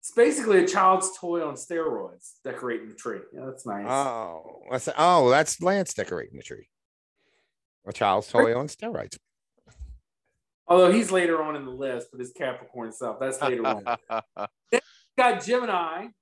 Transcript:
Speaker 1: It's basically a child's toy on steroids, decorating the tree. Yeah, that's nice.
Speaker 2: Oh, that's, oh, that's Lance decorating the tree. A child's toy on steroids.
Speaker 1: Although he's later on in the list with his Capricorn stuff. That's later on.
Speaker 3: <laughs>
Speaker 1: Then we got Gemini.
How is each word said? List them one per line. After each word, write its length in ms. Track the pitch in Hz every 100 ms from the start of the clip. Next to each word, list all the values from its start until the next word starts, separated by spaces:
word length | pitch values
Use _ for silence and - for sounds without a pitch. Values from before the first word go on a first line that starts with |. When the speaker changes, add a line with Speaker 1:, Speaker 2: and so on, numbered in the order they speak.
Speaker 1:
It's 100 | -
basically 520 | - 254 277 226 190
a 40 | 175
child's 500 | 202 185 185 185 -
toy 280 | 175 175 156
on 100 | 135
steroids, 760 | - 170 160 113 95 - - -
decorating 460 | 135 123 127 117 110
the 60 | 107
tree. 240 | 123 98 -
Yeah, 120 | - 131
that's 200 | 131 120
nice. 200 | 101 107
Speaker 2:
Oh, 720 | 131 139 117 101 82 82 80 -
that's, 180 | 127 - -
oh, 320 | 165 180 127
that's 280 | 135 156 -
Lance 320 | 170 196 180 -
decorating 420 | 95 87 - -
the 60 |
tree. 240 | - - - _ _ _ _ _ _ _ _ _ _ _ -
A 60 |
child's 340 | 98 104 95 104
toy 280 | - 113 117
on 100 | 143
steroids. 500 | - 220 226 - - _ _ _ _ _ _ - - _ _ _ _ _ _ -
Speaker 1:
Although 240 | 180 180
he's 200 | 214 208
later 300 | 185 175 165
on 120 | 151 147
in 100 | 135
the 60 |
list 360 | 127 135 123 120
with 80 | 123
his 120 | 123
Capricorn 600 | - 135 123 - 127 113
stuff. 260 | 110 120 110
That's 220 | 135 131
later 240 | 139 120 113
on. 180 | 107 107 117 _
Speaker 3:
<laughs> 380 | 113 - - 104 _ _
Speaker 1:
Then 100 | 240
we 420 | - _ _ -
got 220 | 247 202 190
Gemini. 600 | 247 240 185 165 165 226 214